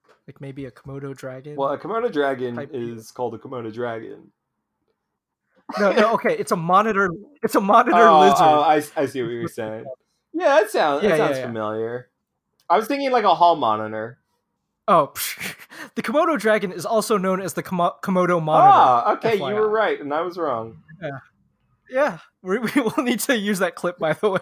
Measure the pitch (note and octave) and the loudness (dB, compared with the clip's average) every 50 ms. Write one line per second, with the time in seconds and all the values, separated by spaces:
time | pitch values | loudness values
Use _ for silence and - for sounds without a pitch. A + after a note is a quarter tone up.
0 | _ _ _ _ _ - - _ C#3 C#3 C3 C#3 C3+ B2 - - _ C3+ C3+ C#3 | _ _ _ _ _ -20 -20 _ -16 -14 -14 -12 -14 -14 -16 -18 _ -14 -14 -12
1 | C#3 C#3 C#3 - - C3 B2+ C3+ C3+ D3+ D3 C#3 C#3 C#3 C#3+ C3+ - D#3+ G#3+ A3+ | -12 -12 -12 -12 -14 -14 -14 -14 -16 -12 -6 -4 -2 -2 -2 -4 -6 -6 -4 -4
2 | A#3+ A#3+ D3 D3 C#3+ C#3 C3+ A#2+ B2+ B2 A#2+ A#2+ A2+ - D#3 B2 A#2+ A#2 A2+ A2+ | -4 -2 -2 0 0 0 -2 -2 -4 -6 -6 -8 -10 -10 -8 -8 -8 -8 -10 -12
3 | A2+ - - - B2 A2+ A2+ A2+ - C3 C3+ B2 A2+ A2+ G#2+ A#2+ A#2+ A#2+ A2+ A2+ | -16 -16 -8 -8 -6 -6 -6 -10 -12 -12 -12 -10 -10 -10 -8 -6 -6 -6 -6 -8
4 | A2+ - G#2 G2+ - _ _ _ _ _ _ _ _ _ _ _ _ _ _ _ | -12 -14 -16 -18 -20 _ _ _ _ _ _ _ _ _ _ _ _ _ _ _
5 | _ _ _ _ _ _ _ _ _ _ _ _ _ - - - G#3 G3 - B3 | _ _ _ _ _ _ _ _ _ _ _ _ _ -10 -4 0 0 2 4 4
6 | G#3 A3 A3+ - - G#3+ D#3+ D#3 G3+ - G#3 F3 D#3+ E3+ F#3 G3 G#3+ A3+ G#3 G3 | 4 2 2 0 0 -2 -2 -2 -2 -4 -4 -4 0 2 2 2 2 2 0 0
7 | G3 F3+ E3 - - - _ _ A3 G#3+ - B3+ G3 G3 G3+ A3+ B3 C4 A3+ - | 0 0 -2 -8 -14 -20 _ _ -8 -2 -2 0 2 4 4 4 4 4 4 6
8 | E3+ E3+ D#3+ D3+ D3 D3 - - E3+ D#3 D3+ D3 D3 D#3+ D3+ D3+ D3+ - - D#3+ | 6 8 8 8 6 6 6 6 4 4 4 4 4 2 2 2 0 -2 -4 -4
9 | C#3+ B2+ - C3 A#2+ A#2 A#2+ A#2 A#2 - - - A2 A2 A2 A2+ - C3 C3 - | -4 -4 -4 -6 -6 -6 -6 -6 -8 -8 -8 -8 -8 -8 -8 -10 -12 -14 -16 -16
10 | _ _ _ _ _ _ - E4 F4+ D4 C#4 D#4 G#4+ G#4+ - A#3 F3 D3+ C#3 D3 | _ _ _ _ _ _ -8 -2 0 4 4 4 2 2 0 0 0 2 0 0
11 | G3 G#3 E3 - G3 D#3 C#3 C3 B2+ A#2+ A2+ A2 G#2+ G#2+ A2 A2 A2 A#2 A#2+ B2 | 2 2 2 2 2 0 -2 -4 -6 -6 -6 -6 -4 -4 -4 -4 -6 -6 -8 -10
12 | B2 _ _ _ _ _ _ _ _ _ _ _ _ - F3 G#3+ A3 A3 C#4 C#4 | -12 _ _ _ _ _ _ _ _ _ _ _ _ 0 0 0 2 0 -4 -2
13 | C#4 C4 B3+ B3+ G#3 G3 E3 D#3+ F3 F3 E3 D3+ C3 A2+ G#2+ G#2+ A2 G#2+ A2 G#2+ | 0 0 0 2 2 2 4 4 4 4 4 2 0 0 0 -2 -4 -6 -6 -8
14 | A2 A#2+ C3 _ _ _ _ _ _ _ _ _ _ _ _ _ _ - G3 E3 | -8 -10 -12 _ _ _ _ _ _ _ _ _ _ _ _ _ _ 2 2 2
15 | C#3+ - - - - - - - - - - - - _ - - - - _ A#3 | 2 0 -4 -8 -8 -8 -8 -10 -12 -12 -12 -14 -20 _ -20 -20 -20 -12 _ -8
16 | - - A#3 D4 F4 F4 D4+ G#3+ F#3+ A3 G#3+ G#3+ G3+ F#3 E3+ F3 C#3+ - A#3 G#3+ | -6 -2 0 2 2 2 0 0 0 0 0 0 0 -4 -8 -8 -6 -2 0 0
17 | G3+ - A3 G3 F3+ F#3+ F#3 F#3 F#3+ E3 - F3 - - F#3+ F3 F3 - - - | 0 0 -2 0 0 0 -2 -2 -4 -6 -6 -8 -8 -4 -2 0 0 0 -2 -4
18 | - G3+ F#3 F3+ F3+ F3 F3+ E3+ D#3+ D#3 D#3 - F4+ G4+ G4 F4 - C3 B2 A#2+ | -4 -2 0 2 2 2 2 0 0 2 4 6 8 8 8 8 8 6 6 4
19 | - G#3 - - - A3+ A3 G3 - - G#3 G#3+ G#3+ G#3+ G#3 A3 G#3 F3 C#3+ C3+ | 4 2 0 0 0 -2 0 0 -2 -2 -2 -2 0 0 0 0 0 0 -2 -4
20 | D3 C#3 D3 D#3+ F3 F3+ E3+ F#3 E3 C#3+ B2 A2+ A2+ A2+ A2 - _ _ D#3+ - | -4 -6 -4 -4 -4 -4 -6 -4 -4 -4 -4 -4 -6 -10 -14 -20 _ _ -18 -14
21 | E3 D3 C#3 B2+ - _ _ _ _ _ _ _ _ _ _ _ _ _ B3+ C4 | -12 -12 -12 -12 -16 _ _ _ _ _ _ _ _ _ _ _ _ _ -2 0
22 | D4 B3+ F3 D#3 - _ _ _ - F#3 F#3+ B3+ A#3 G#3+ - C#4+ A#3 A3 - - | 0 0 -2 -6 -14 _ _ _ -6 -4 -4 -2 -2 0 0 0 0 0 -2 -2
23 | C4 A#3+ A#3+ G#3+ - - C4 A3 G3 G#3 G#3+ F3 F#3 E3+ - - - F3 - - | -2 -2 -2 -2 0 -2 -2 0 0 -2 -2 0 -2 -4 -4 -4 -6 -6 -4 -2
24 | E3 D#3 D#3 - - G#3 F#3+ F3+ | -2 -2 -2 0 -2 -2 0 0